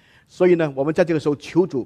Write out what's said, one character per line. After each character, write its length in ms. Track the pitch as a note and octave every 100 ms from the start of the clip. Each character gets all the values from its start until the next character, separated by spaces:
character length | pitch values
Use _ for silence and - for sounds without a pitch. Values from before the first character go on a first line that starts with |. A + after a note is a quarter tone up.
| _ _ _
所 140 | - F#3
以 80 |
呢， 180 | E3+ D#3 C3+
我 80 |
们 100 | C#3+
在 100 | D#3+
这 80 | E3+
个 60 | D#3
时 100 | D3+
候 60 |
求 320 | D3 - D#3+ F#3
主 180 | C3